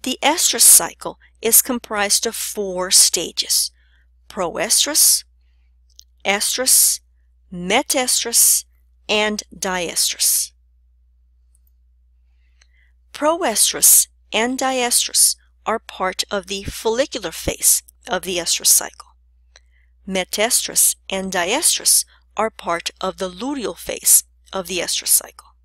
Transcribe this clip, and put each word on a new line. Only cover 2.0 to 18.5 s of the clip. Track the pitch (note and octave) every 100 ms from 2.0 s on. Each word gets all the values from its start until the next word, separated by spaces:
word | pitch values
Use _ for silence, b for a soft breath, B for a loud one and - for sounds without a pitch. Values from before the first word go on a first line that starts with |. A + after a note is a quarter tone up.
| G3+ - A#3
of | -
four | - - G3 F3+ F#3
stages: | F#3+ - F#3 E3 - - - - _ _ _ _ _ _
proestrus, | - F3 - G3 - C#4+ D4+ - - - _ _ _ _ _ _ - _ _
estrus, | - G3+ - - C4 - - - _ _ _ _ _
metestrus, | F3+ F3+ A3+ D4+ C#4+ B3+ - A#3 A#3 - - - _ _ _ -
and | G#3+ G#3+ G#3 -
diestrus. | F3 G3 F#3 E3 - - - - - - _ _ _ _ _ _ _ _ _ _ _ _ _ _ _ _ _ _ _ _ _ _ _ _ _ _
Proestrus | - D4 E4+ D#4 G3+ - D3 - - - _ _
and | G#3 A#3+ C4
diestrus | C4+ C4 A#3+ - - - - - _ _ -
are | A3
part | - - F#3 F#3 -
of | G3+ F#3
the | G3
follicular | G3 - A3+ A3+ D4+ B3 F3+
phase | - - - - - - _ -
of | F3+
the | F3 F3
estrous | E3+